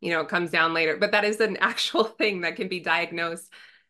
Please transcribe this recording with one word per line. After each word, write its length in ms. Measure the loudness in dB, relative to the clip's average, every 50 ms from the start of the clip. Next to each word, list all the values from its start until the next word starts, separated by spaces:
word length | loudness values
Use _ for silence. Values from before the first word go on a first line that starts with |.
you 100 | -4 -2
know, 100 | 0 0
it 80 | 0 0
comes 200 | 0 -2 0 2
down 240 | 2 2 2 4 2
later, 240 | 2 2 2 2
but 140 | 2 0 2
that 120 | 2 2 2
is 160 | 2 2 2
an 180 | 0 0 0
<laughs> 40 | 0
actual 440 | 0 0 0 0 -4 -2 0 0 0
thing 360 | 0 0 -2 -2 0 0 0
that 140 | -2 -4 -4
can 120 | -4 -6
be 120 | -6 -6 -4
diagnosed. 720 | -2 0 0 0 0 -2 -4 -4 -4 -4 -4 -8 -12 -16 -20 -20 -20 -20 -20 _ _ _